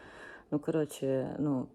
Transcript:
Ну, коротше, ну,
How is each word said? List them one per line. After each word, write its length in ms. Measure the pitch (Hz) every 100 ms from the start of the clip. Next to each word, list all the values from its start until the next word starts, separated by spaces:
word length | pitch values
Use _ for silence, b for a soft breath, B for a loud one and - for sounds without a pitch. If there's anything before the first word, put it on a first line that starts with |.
| B B B B B
Ну, 80 | 147
коротше, 760 | 160 156 147 - 135 131 127 -
ну, 280 | 147 131 -